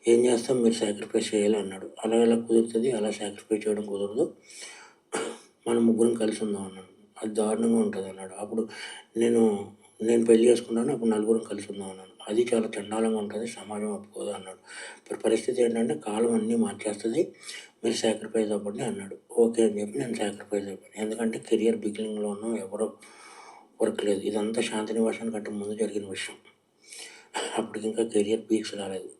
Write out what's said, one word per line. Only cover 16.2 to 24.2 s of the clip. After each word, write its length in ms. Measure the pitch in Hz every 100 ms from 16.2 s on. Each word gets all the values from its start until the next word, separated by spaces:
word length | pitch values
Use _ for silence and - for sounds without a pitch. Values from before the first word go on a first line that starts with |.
| 233
అన్నీ 200 | 226 214
మార్చేస్తది, 800 | 233 208 196 214 208 - 131 196 - - - - _
మీరు 120 | 113 110
సాక్రిఫైస్ 560 | 113 107 107 117 107
అవ్వండి 300 | 104 101 107
అన్నాడు. 340 | 113 98 98 - _ -
ఓకే 240 | 117 117
అని 180 | 110 101
చెప్పి 180 | 104 123
నేను 160 | 127
సాక్రిఫైస్ 520 | 110 104 101 - 101 101
అయిపోయాను. 400 | 95 - - 107
ఎందుకంటే 320 | 156 113 113
కెరీర్ 380 | - 220 220 -
బిగినింగ్‌లో 520 | 110 104 110 107 104
ఉన్నాం, 300 | 101 113 110
ఎవరో 340 | 95 104 107 - - - - - - - - _
వర్క్ 220 | - -
లేదు. 160 | 208 196